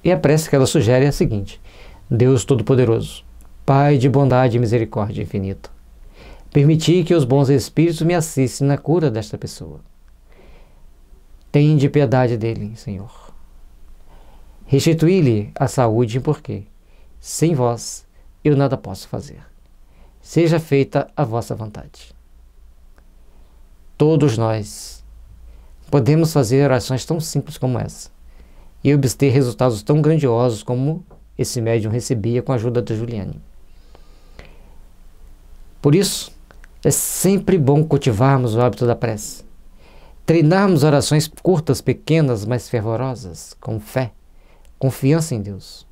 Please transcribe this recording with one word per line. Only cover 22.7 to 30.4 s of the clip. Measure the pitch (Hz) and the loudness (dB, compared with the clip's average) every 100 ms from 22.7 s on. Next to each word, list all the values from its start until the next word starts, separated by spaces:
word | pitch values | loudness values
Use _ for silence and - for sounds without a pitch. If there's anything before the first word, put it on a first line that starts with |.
| - - - - - - - - - - - - - | -20 -20 -20 -20 -20 -20 -20 -20 -20 -20 -20 -20 0
Todos | 151 160 151 110 | 2 4 2 2
nós | 113 110 104 - - - - - - - - - - - - | -2 -2 -8 -14 -18 -20 -20 -20 -20 -20 -20 -20 -20 -20 -2
podemos | - 110 156 160 | 0 4 2 2
fazer | 147 110 135 | 0 2 2
orações | 143 127 - 131 | 2 0 -2 -6
tão | - 165 | -4 -6
simples | 160 143 - - | -4 -6 -6 -6
como | 131 117 | -4 -4
essa | 104 - - - - - - - - - | -6 -10 -20 -20 -20 -20 -20 -20 -20 -4
e | 131 | 0
obter | 147 131 - 139 | 2 0 0 2
resultados | 127 123 113 127 107 | 2 0 0 -2 -2
tão | - 156 | 0 0
grandiosos | 151 160 139 113 | 2 2 0 0